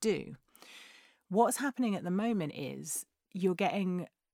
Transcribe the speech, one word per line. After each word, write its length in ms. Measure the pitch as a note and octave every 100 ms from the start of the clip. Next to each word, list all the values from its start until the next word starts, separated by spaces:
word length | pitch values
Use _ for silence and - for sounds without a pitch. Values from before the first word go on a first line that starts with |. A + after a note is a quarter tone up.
do. 340 | A3 E3+ - - _ _ - - - - - _ -
What's 300 | F#3 A#3+ -
happening 360 | C#4+ B3+ A#3+
at 80 | F#3
the 80 | F3
moment 440 | F#3 A#3 G#3+ D3+ -
is 500 | C3+ C#3 D#3+ - - _ _
you're 220 | F#3 F#3
getting, 540 | F3 G3 G3+ F#3 F3+ - _ _